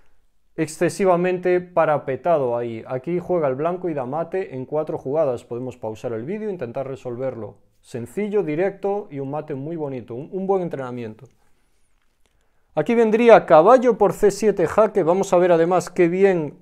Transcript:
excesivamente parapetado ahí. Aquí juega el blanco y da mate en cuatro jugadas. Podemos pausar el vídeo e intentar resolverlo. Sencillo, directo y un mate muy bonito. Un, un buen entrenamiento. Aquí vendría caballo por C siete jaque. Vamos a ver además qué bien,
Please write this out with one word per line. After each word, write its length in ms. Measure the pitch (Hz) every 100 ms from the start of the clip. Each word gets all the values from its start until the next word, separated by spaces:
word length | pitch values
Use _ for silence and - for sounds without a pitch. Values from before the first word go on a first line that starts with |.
| - - _ _ _
excesivamente 1080 | - 156 - - 180 190 170 180 185 180 180
parapetado 960 | 180 170 156 147 143 127 175 160 127 120
ahí. 280 | 117 110 -
Aquí 320 | 131 170 175
juega 300 | 175 180 147
el 80 | 131
blanco 320 | 165 180 180
y 60 |
da 120 | 147 123
mate 480 | 151 165 190 190
en 100 | 131
cuatro 320 | 127 151 156 156
jugadas. 460 | 131 156 143 117
Podemos 340 | - 120 127 -
pausar 360 | 110 110 127
el 120 | 113
vídeo 260 | 131 214 214
e 20 |
intentar 340 | 180 117 139 131
resolverlo. 720 | 131 127 120 131 113 104 - _ _
Sencillo, 600 | _ 120 117 - 208 208
directo 640 | 160 151 190 190 196 202 208
y 100 | 139
un 100 | 135
mate 240 | 151 147
muy 200 | 135 147
bonito. 400 | 165 143 127 110
Un, 140 | 120 165
un 140 | 185 190
buen 140 | 196
entrenamiento. 640 | 170 139 127 123 113 107 127 _ _ _ _ _ _ _ _ _ _ _ _ _ _
Aquí 200 | 156 151
vendría 520 | 233 226 220 240 190 180
caballo 500 | 156 185 254 247 202
por 160 | 196
C 180 | - 208
siete 360 | 196 214 196 156
jaque. 360 | - 214 208
Vamos 300 | 160 190 180
a 60 | 175
ver 120 | 180
además 380 | 165 170 180 170
qué 180 | - 170
bien, 500 | 185 196 175 147 -